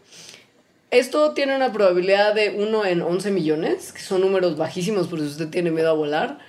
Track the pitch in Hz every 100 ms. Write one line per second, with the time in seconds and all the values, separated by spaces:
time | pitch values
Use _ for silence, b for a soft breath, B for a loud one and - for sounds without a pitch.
0 | B B B B B _ _ _ _ 247
1 | 254 302 302 285 277 269 254 208 190 180
2 | 185 196 208 214 208 196 214 220 196 170
3 | 160 185 202 190 156 151 247 370 - -
4 | - 185 190 190 180 151 160 185 180 202
5 | 170 165 147 147 160 170 175 160 160 156
6 | 147 156 254 -